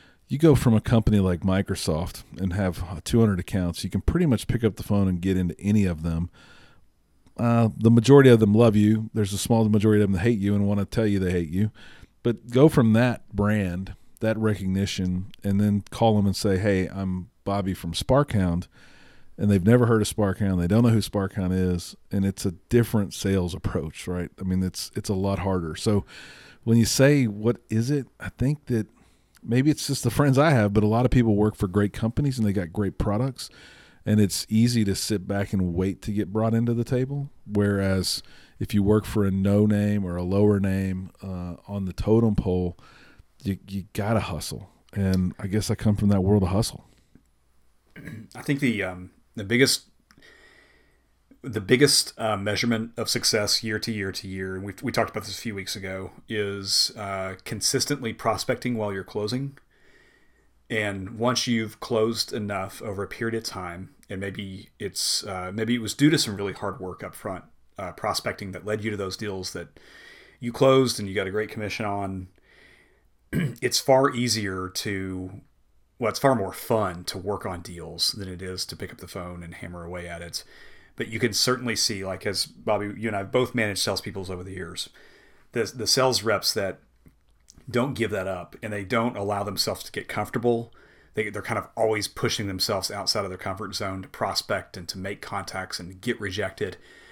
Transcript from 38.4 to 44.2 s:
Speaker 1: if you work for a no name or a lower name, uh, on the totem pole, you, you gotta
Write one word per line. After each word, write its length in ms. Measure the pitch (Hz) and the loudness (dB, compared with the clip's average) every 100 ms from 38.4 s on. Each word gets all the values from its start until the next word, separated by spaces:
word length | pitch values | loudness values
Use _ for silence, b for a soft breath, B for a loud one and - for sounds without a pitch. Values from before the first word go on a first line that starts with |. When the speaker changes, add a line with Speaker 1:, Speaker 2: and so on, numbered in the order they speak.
| b - | b -10
Speaker 1:
if 140 | - | -2
you 80 | 101 | 2
work 200 | 98 107 | 4 4
for 220 | - 110 98 | 2 0 2
a 60 | |
no 340 | 95 98 104 107 | 2 4 4 4
name 400 | 104 104 104 90 | 4 2 0 -2
or 100 | 87 | -4
a 80 | |
lower 360 | 90 98 104 101 | 0 4 6 4
name, 500 | 98 95 95 92 92 - | 2 0 -2 -4 -8 -12
uh, 340 | 98 90 87 85 - | -10 -8 -8 -10 -10
on 160 | 101 | -6
the 80 | 95 | -6
totem 440 | - 107 113 113 104 | -4 2 4 4 2
pole, 420 | 98 90 90 - b b b b _ _ | 0 0 -2 -6 b b b b _ _
you, 140 | 120 95 - | -8 -8 -8
you 180 | 98 87 | -10 -8
gotta 300 | - 104 110 | -6 -2 0